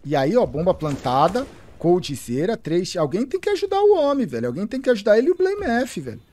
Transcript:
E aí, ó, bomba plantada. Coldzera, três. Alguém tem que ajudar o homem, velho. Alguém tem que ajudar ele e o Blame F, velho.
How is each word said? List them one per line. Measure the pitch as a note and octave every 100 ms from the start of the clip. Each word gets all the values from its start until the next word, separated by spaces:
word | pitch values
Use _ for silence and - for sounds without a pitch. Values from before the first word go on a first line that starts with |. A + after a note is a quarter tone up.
E | C#3 D3
aí, | C#3 A#3
ó, | F3+
bomba | C3+ F3+ E3+
plantada. | D3+ C3+ C3+ C3 D#3+ A3 C#4 - - -
Coldzera, | F3+ F3 - C3+ - B2 F3+ A3+
três. | - E3+ F#3 F#3
Alguém | D3+ E3+ C4+
tem | F#4+
que | -
ajudar | G4+ G4 G4
o | G#4 G4+
homem, | C#4+ C#4 G#3
velho. | A#2 A#2+
Alguém | B2+ G#3
tem | C4
que | C4+
ajudar | A#3+ G#3+ G#3+
ele | C4+
e |
o | F4+
Blame | F#4 G#4 F#4
F, | A#3 B3 -
velho. | C3 G#2+ _